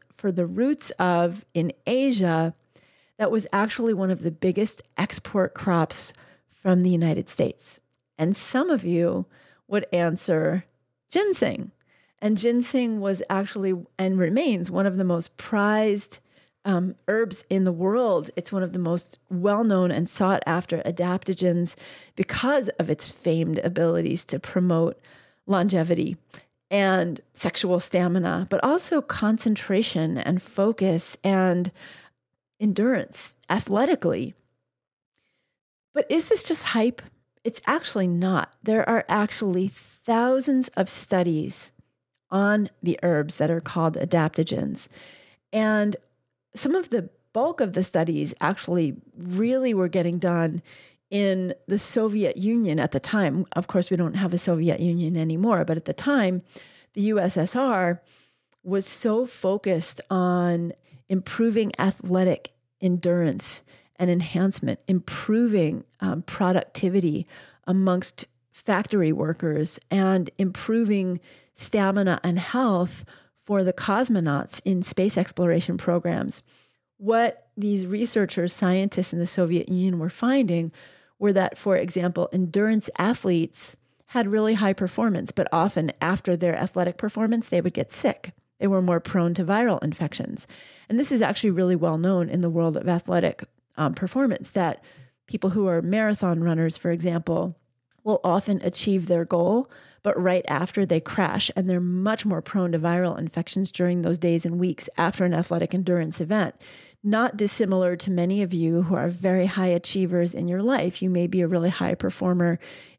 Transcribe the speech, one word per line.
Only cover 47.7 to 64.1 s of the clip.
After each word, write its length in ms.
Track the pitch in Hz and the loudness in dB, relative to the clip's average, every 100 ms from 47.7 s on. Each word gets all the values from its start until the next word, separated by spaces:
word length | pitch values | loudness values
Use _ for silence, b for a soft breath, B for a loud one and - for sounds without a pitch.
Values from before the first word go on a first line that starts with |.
the 100 | 180 | 0
studies 500 | 190 170 165 151 147 - | 0 0 0 0 -4 -2
actually 560 | 151 196 - 175 156 - - - | -2 -2 -2 0 0 -4 -14 -14
really 560 | 180 185 226 262 262 | -6 -2 0 0 0
were 140 | 202 180 | 0 0
getting 320 | 180 170 170 | 0 0 0
done 420 | 180 170 165 160 B B B B _ | 0 0 0 -2 B B B B _
in 460 | 202 196 185 180 - - | 0 0 0 -2 -6 -4
the 100 | 202 | -2
Soviet 580 | - 240 220 208 170 - | 0 0 0 0 0 0
Union 440 | 196 233 208 156 | 0 2 2 0
at 100 | 123 | 0
the 80 | 139 | -2
time. 480 | - 214 175 151 - | -2 0 2 0 -2
Of 160 | - 180 | -4 -2
course, 220 | 190 175 | -2 0
we 60 | 180 | 0
don't 180 | 170 | 0
have 200 | 196 190 | 0 -2
a 40 | 175 | 0
Soviet 420 | - 170 165 - | 0 2 2 2
Union 360 | 175 170 160 170 | 0 0 0 0
anymore, 480 | 160 160 220 190 | -2 0 2 2
but 120 | 165 165 | 0 -2
at 80 | |
the 80 | - | -4
time, 500 | 185 277 285 190 180 B B B B B | -4 0 2 2 -2 B B B B B
the 80 | - | -2
U 180 | 208 214 | 0 2
S 160 | 180 185 | 2 0
S 180 | 175 | 0
R 480 | 247 262 202 175 175 b b b b b _ | 0 0 2 0 -2 b b b b b _
was 200 | 180 196 | -4 -2
so 400 | 190 - 233 220 | 0 0 0 0
focused 760 | 254 - 185 202 202 170 - - - | -2 -4 -2 0 0 0 -2 -8 -4
on 640 | 185 180 180 175 170 170 - b b _ | 0 2 2 2 0 -2 -8 b b _
improving 640 | 190 185 - 226 220 208 - | -4 -2 0 2 2 0 0
athletic 720 | 190 - 185 185 185 - - - _ _ | -2 -2 -2 2 2 0 -6 -20 _ _
endurance 840 | 185 180 175 175 160 - - - b b b | 0 0 2 2 2 0 -2 -4 b b b
and 160 | - 180 | -2 0